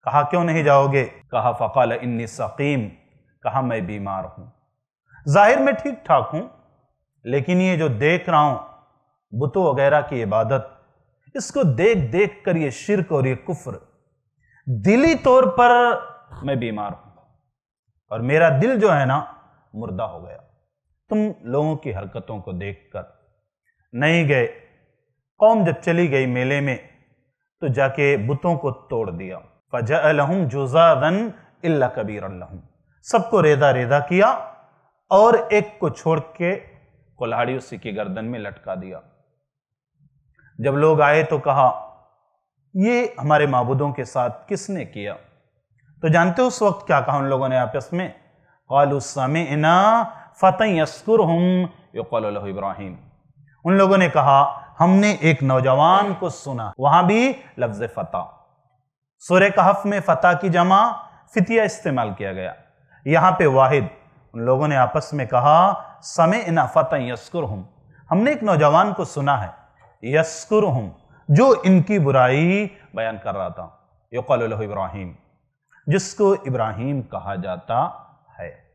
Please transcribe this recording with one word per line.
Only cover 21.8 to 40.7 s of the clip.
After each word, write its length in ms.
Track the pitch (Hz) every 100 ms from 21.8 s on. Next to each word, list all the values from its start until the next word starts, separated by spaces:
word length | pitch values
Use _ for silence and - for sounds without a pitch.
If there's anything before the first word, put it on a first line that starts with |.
| 135
हरकतों 480 | 98 98 117 - 107
को 120 | 95
देखकर। 520 | 90 101 - _ 95 - _ _ _ _ _ _ _ _
नहीं 320 | 120 147 170 151
गए। 180 | 135 117 - _ _ _ _ _ _ _ _
कौम 240 | 214 226 175
जब 140 | 147
चली 260 | 180 170 175
गई 180 | 135 127
मेले 320 | 123 127 143
में 160 | 139 123 - _ _ _ _ _ _ _
तो 80 | 156
जाके 460 | 123 135 135 139 143
बुतों 380 | 113 139 175 165
को 140 | 139
तोड़ 380 | 127 _ 120 104
दिया। 260 | 85 92 90 _ _ _
फजअलहुम 720 | 123 117 160 151 147 139 190 151
जुजादन 840 | 139 131 156 170 143 151 190 226 - _ _
इल्ला 240 | 170 151 123
कबीरन 500 | 127 104 104 95 90
लहुम, 220 | 85 92 - _ _ _ -
सबको 360 | 226 - 208
रेदा 280 | 156 143 143
रेदा 280 | 127 123 143
किया 280 | 143 180 220 - - - _ _ _ _ _
और 240 | 190 226 233 -
एक 240 | 208 208 -
को 100 | 156
छोड़ 280 | - 160 160
के 360 | - - 175 196 - _ _ _ _ _
कुल्हाड़ी 380 | 117 113 120 131
उसी 200 | - 110
की 140 | 117
गर्दन 320 | 104 101 98 110
में 140 | 120
लटका 360 | 101 92 107 92
दिया। 260 | 92 85 _ _ _ _ _ _ _ _ _ _ _ _ _ _ _ -
जब 140 | 123